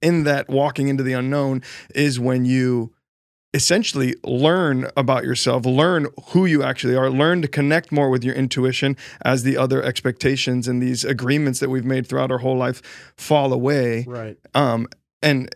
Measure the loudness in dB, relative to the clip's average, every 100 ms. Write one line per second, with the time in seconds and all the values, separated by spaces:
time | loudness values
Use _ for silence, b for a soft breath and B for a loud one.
0 | 0 2 2 0 0 0 0 0 0 0
1 | -2 -2 -2 0 0 -2 -6 B B -2
2 | 0 0 0 0 2 2 0 -2 -4 _
3 | _ _ _ _ _ -2 2 2 0 -2
4 | -2 -4 -4 2 4 4 2 0 -2 -2
5 | 0 0 0 -2 0 0 2 2 2 2
6 | -2 -8 -2 2 4 2 0 -2 0 2
7 | 2 2 2 2 -2 -2 0 0 0 0
8 | 2 2 0 -2 -2 0 -2 0 -2 -2
9 | B B 0 0 2 0 2 0 -2 -2
10 | -4 0 0 0 0 -2 -2 -2 -2 -2
11 | -2 -2 0 0 0 -2 -2 -2 -2 -2
12 | -2 -2 -2 -2 0 0 -2 -4 -10 -20
13 | -20 -10 2 2 4 0 0 0 0 -2
14 | -6 -10 -12 -14 _ 0 2 0 -4 -10
15 | _ -2 0 0 -2